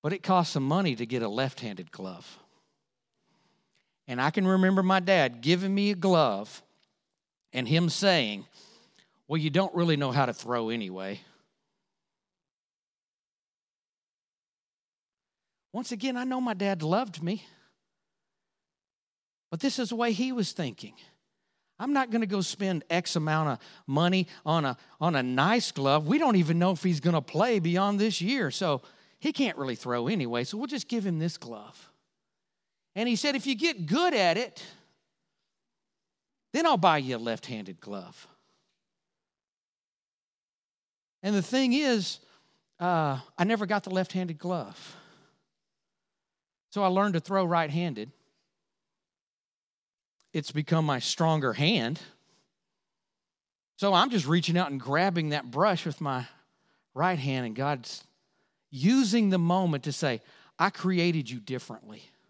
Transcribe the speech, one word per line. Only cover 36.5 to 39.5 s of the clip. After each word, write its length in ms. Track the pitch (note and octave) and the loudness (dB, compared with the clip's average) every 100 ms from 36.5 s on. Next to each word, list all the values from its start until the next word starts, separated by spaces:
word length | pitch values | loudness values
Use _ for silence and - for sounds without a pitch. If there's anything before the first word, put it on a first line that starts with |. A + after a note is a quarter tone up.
then 140 | C4+ E4 | 0 2
I'll 100 | A3+ | 4
buy 220 | F3 D3+ | 6 4
you 180 | C3 A#2+ | 0 -4
a 20 | |
left-handed 600 | A#2 A2 - A2+ G2 F2 | -4 -6 -6 -10 -12 -16
glove." 460 | - G2+ F2+ - - _ _ _ _ _ _ _ _ _ _ _ _ | -12 -12 -14 -20 -20 _ _ _ _ _ _ _ _ _ _ _ _